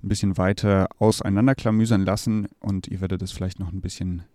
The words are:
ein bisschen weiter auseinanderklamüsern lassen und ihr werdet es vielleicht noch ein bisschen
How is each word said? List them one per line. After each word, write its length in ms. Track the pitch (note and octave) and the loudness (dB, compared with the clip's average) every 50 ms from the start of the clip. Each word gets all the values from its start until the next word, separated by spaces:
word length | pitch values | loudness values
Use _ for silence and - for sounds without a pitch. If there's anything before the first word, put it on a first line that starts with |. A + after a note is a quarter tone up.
| - | -2
ein 60 | G2 | -4
bisschen 280 | G#2 - - G2+ F#2+ | -2 0 0 0 0
weiter 520 | - F#2 F#2+ G#2 - - G#2 G2 F#2+ F#2 - - _ | 2 2 2 2 2 2 4 4 4 4 0 0 _
auseinanderklamüsern 1040 | G#2 G#2+ G#2+ - - - G2 G2 A#2 C3+ C3 - - A#2 A2 A2 A2 A2 G#2 G2 G2 | 2 2 2 2 0 -2 2 2 4 2 2 2 0 0 2 2 4 4 4 2 2
lassen 440 | F#2 G2 G#2+ - A#2 A2 G#2+ G2+ - _ _ | 2 0 0 0 -2 -2 -2 -2 -4 _ _
und 300 | - G#2 G2 F#2 - - | -4 -4 -4 -4 -4 -6
ihr 120 | - F#2 | -8 -6
werdet 220 | F#2+ F2+ F#2+ F2+ F#2+ | -4 -4 -4 -4 -6
es 80 | F#2 | -8
vielleicht 300 | - - F#2 F#2 F#2 - | -6 -6 -6 -6 -4 -6
noch 120 | G2 E2+ F2 | -8 -8 -8
ein 80 | F#2 | -8
bisschen 440 | - F#2+ - - F#2+ F#2 F2+ F2 E2+ _ _ | -8 -8 -8 -6 -6 -4 -4 -6 -8 _ _